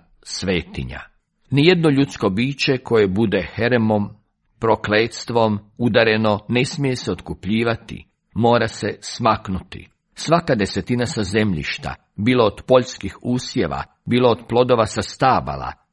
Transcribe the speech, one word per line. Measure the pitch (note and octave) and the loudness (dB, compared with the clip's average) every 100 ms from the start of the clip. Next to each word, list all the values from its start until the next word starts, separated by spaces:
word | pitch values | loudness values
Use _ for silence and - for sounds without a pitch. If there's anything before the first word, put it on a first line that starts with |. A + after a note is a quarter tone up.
| _ _ | _ _
svetinja. | - - F#2+ F2 - - B1+ C2+ - _ _ _ - | -14 -8 -4 -4 -4 -10 -10 -12 -18 _ _ _ -4
Nijedno | C#3 E3 F3 D#3+ | 2 4 4 4
ljudsko | C3+ C#3 - G#2 | 2 0 0 -2
biće | F#2+ C3 C#3+ - B2+ | 0 -2 -2 -2 -2
koje | - A2+ G2 | 0 2 2
bude | F#2+ A2 F#2+ E2 - | 2 0 -2 -4 -4
heremom, | A#2 A#2+ A2 G#2+ G#2 - _ _ _ - | 0 2 2 0 -2 -10 _ _ _ -2
prokletstvom | A2+ G#2+ G2+ G#2+ A2+ - - A#2 A2 G#2 - - | 0 0 2 2 2 -4 -2 2 2 0 -6 -4
udareno, | A#2+ A2+ A2+ A2 A2 G2+ - | 2 4 4 2 2 0 0
ne | A#2+ B2+ | -2 -2
smije | - C#3 B2+ | -2 -4 -4
se | A2+ | -6
otkupljivati, | F2 - E2 F#2 A2 A#2 A2+ - - - _ _ | -6 -8 -10 -4 -2 -2 -4 -8 -18 -18 _ _
mora | - A#2 A#2+ A2 | 0 2 2 0
se | - G#2 - | -6 -8 -8
smaknuti. | - - A#2+ G#2+ - F#2 - - - _ _ - | -12 -2 0 0 -4 -8 -8 -18 -20 _ _ -8
Svaka | - E3+ E3+ A#2 | 0 0 0 0
desetina | F#2+ G2+ F2 B2 A#2 | -2 -4 -4 -2 -2
sa | A2+ | -4
zemljišta, | F2 G#2+ G#2+ D#2 C#2+ - C#2 C2 _ - | -2 0 0 -2 -6 -8 -10 -12 _ -4
bilo | A2 B2+ G#2+ | 0 4 2
od | - - | 0 2
poljskih | B2+ A#2 - F#2 - | 2 2 -8 -12 -8
usjeva, | A#2+ B2 - B2 E2 C2+ - _ - | -4 -4 -4 -4 -2 -4 -10 _ -2
bilo | A#2+ B2 | 2 4
od | A2 - | 2 0
plodova | A#2 B2+ A#2+ G#2 | 2 4 2 0
sa | - | -2
stabala, | - - C3+ G2 C2+ C#2 B1 - _ | -8 0 2 2 -2 -8 -10 -14 _